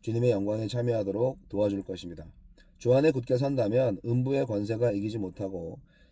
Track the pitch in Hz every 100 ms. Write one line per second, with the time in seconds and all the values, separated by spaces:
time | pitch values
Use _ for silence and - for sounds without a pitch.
0 | - 117 123 104 101 107 107 123 120 113
1 | 98 95 127 135 - 98 104 98 95 92
2 | 87 80 80 - - - - - 117 127
3 | 156 135 117 127 139 139 107 120 131 95
4 | 117 120 127 139 135 104 101 110 120 101
5 | 107 110 95 - 98 95 82 - - _
6 | -